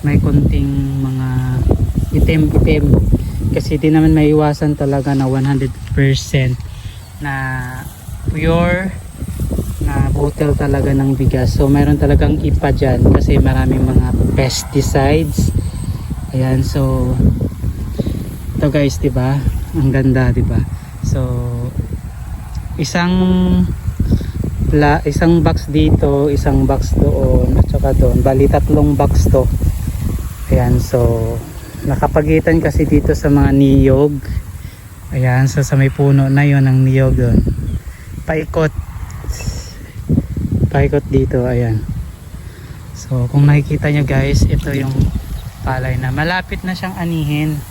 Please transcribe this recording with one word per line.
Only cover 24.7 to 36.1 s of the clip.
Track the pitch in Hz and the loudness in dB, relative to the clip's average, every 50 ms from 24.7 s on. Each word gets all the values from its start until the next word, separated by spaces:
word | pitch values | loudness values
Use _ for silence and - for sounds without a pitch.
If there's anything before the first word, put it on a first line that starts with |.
la-, | 151 151 147 147 147 165 - | 2 4 4 4 2 2 0
isang | 151 143 - 175 165 170 170 151 | -2 0 2 4 4 4 4 4
box | 165 160 - - - | 2 0 0 -4 -2
dito, | 143 156 156 147 143 - - 143 143 139 143 147 | 0 2 4 4 4 2 2 2 2 2 2 2
isang | 143 139 - 147 139 135 135 | 2 2 2 2 2 2 2
box | 131 139 135 - - - | 2 2 0 0 0 2
doon, | - 139 143 139 139 135 131 127 131 - 135 131 - | 2 2 2 2 2 2 2 2 2 2 2 2 2
at | - - | 2 2
saka | - - - 139 | 0 0 0 2
doon. | 135 - 127 123 - - - | 2 4 4 4 4 4 2
Bali, | 139 135 135 139 135 | 2 4 4 4 4
tatlong | 147 143 - - 151 151 147 147 143 | 4 2 2 2 2 2 2 2 2
box | 139 143 135 - - - - | 2 2 2 4 2 4 4
to. | - 135 127 - - - - - - - - - - - - - - - - - - - - - | 4 2 2 2 0 0 0 -2 -2 -2 -4 -6 -6 -4 -4 -4 -4 -6 -8 -10 -12 -12 -4 0
Ayan, | - 127 127 123 123 123 | 0 2 2 2 2 0
so, | - - - 123 120 120 117 113 113 113 117 117 - - - - - - - - - | 0 0 0 0 2 2 0 0 -2 -4 -4 -6 -8 -10 -16 -16 -16 -16 -14 -8 -4
nakapagitan | - 143 - - 143 - 160 151 151 160 156 - 170 165 165 160 | -4 -2 -2 -2 0 0 0 2 2 2 2 2 2 2 2 2
kasi | 156 143 - 156 143 | 0 0 0 0 2
dito | 151 147 143 156 | 2 2 2 2
sa | 151 - - 139 | -2 0 2 2
mga | 143 143 139 139 | 4 4 4 4
niyog. | 139 139 139 135 135 135 135 135 131 135 147 147 147 135 - - - - - - - - - - - - - - - - - - | 4 4 4 4 6 4 6 4 4 4 4 2 0 -4 -6 -6 -8 -8 -8 -10 -16 -16 -16 -16 -18 -18 -20 -20 -20 -20 -14 -8
Ayan, | - 135 127 127 123 127 135 131 | -4 -2 0 2 2 2 2 2
so, | - 151 | 0 -2
sa | 139 - 147 | -2 0 2
may | 135 135 135 | 2 2 2
puno | - - 143 139 | 2 2 2 4